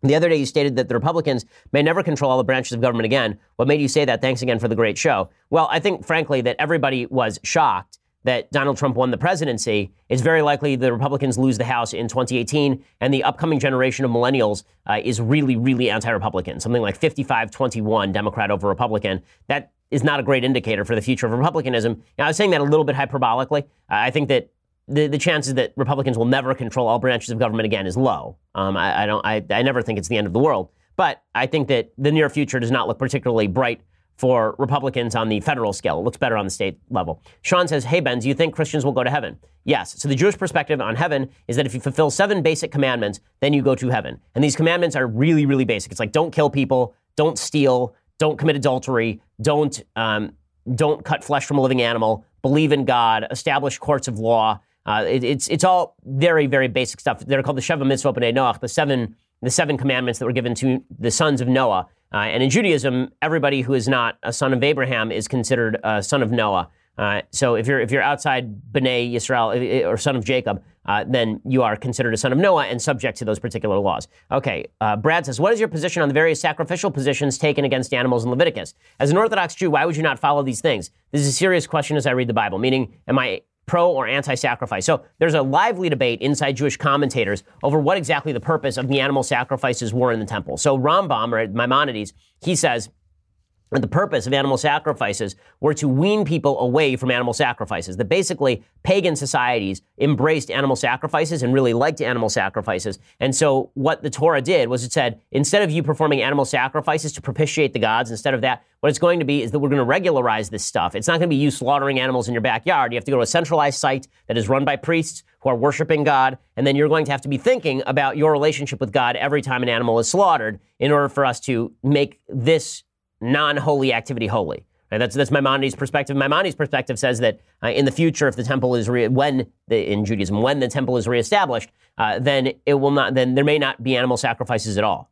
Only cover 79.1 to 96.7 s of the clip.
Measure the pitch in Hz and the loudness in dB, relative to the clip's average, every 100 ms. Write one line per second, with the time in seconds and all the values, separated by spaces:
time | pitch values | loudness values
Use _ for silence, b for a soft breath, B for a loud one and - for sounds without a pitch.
79.1 | 170 226 214 175 - 185 147 160 156 160 | 2 2 0 -2 -2 0 2 0 0 -2
80.1 | 131 147 147 135 117 160 117 85 _ _ | 0 0 0 0 -2 0 -2 -4 _ _
81.1 | 147 143 131 190 180 - 160 139 151 131 | 0 0 2 2 2 0 -2 0 0 0
82.1 | 127 123 113 104 95 123 131 120 b - | 0 0 0 0 0 0 0 -2 b -2
83.1 | - 127 95 _ _ - 175 175 147 117 | 0 0 -4 _ _ -2 2 4 2 0
84.1 | 139 143 139 131 123 120 95 - 151 B | -2 -2 -2 0 -2 -4 -4 0 0 B
85.1 | B 165 156 135 143 214 190 180 139 127 | B 2 2 2 2 2 0 -2 0 0
86.1 | 117 131 143 139 131 143 - 147 143 143 | 0 0 0 0 0 -2 0 0 2 0
87.1 | 135 101 104 - b - 151 143 190 143 | 0 0 -2 -6 b 0 2 2 0 0
88.1 | 147 156 123 - 160 139 123 123 139 135 | -2 -2 -6 -2 -2 -2 -4 0 0 2
89.1 | 139 123 127 127 135 131 123 117 113 123 | 0 0 0 0 -2 -2 -2 -2 0 2
90.1 | 113 110 107 76 65 147 139 131 175 190 | 0 -2 -6 -6 -2 0 2 2 2 2
91.1 | 127 117 113 113 104 120 131 147 113 104 | -2 0 -2 -2 -2 0 2 0 -2 -8
92.1 | - _ _ - 180 156 120 107 _ _ | -12 _ _ -4 0 0 -2 -6 _ _
93.1 | _ _ _ _ _ _ 131 107 165 202 | _ _ _ _ _ _ -4 0 0 0
94.1 | 139 117 139 139 131 151 147 160 147 110 | -2 0 0 2 0 0 0 -2 -2 -2
95.1 | 101 104 - b b 147 147 147 131 180 | -2 -6 -8 b b -2 0 0 2 2
96.1 | 214 175 165 143 139 123 | 2 0 0 0 0 0